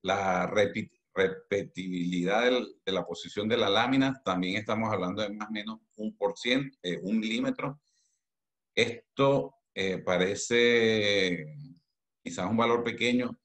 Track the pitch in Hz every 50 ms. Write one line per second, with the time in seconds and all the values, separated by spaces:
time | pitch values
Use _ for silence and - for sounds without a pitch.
0 | - 92 95 98 95 95 90 90 90 90 - 107 101 - - 110 - - _ _
1 | _ _ _ 92 95 92 95 - - _ 101 101 95 - _ 92 92 95 92 87
2 | 87 90 90 90 87 92 101 113 120 123 127 123 107 98 - _ _ 98 95 90
3 | 82 85 85 - - 87 - 104 104 110 120 113 107 98 98 107 120 123 135 135
4 | 135 135 131 - _ 95 90 90 90 90 95 110 104 - 110 107 113 110 107 95
5 | 90 90 92 104 107 101 104 107 107 - - 104 104 110 113 - _ _ _ -
6 | 107 107 - _ 101 101 101 - - 120 127 139 139 135 _ _ - 90 85 -
7 | 87 95 110 110 110 113 113 123 131 135 131 - 143 139 143 - _ _ _ _
8 | _ _ _ _ _ _ _ _ _ _ _ _ _ _ _ - 113 - - -
9 | _ _ _ - 139 139 - - - - _ _ _ _ _ 98 95 95 92 90
10 | - 92 90 87 90 95 101 98 - - 120 120 120 120 120 117 113 110 110 107
11 | 104 101 101 98 95 90 87 80 78 76 76 71 - 85 - _ _ _ _ _
12 | _ _ _ _ _ 87 - 95 90 95 110 113 117 117 120 117 117 117 113 -
13 | 113 120 123 123 123 120 - _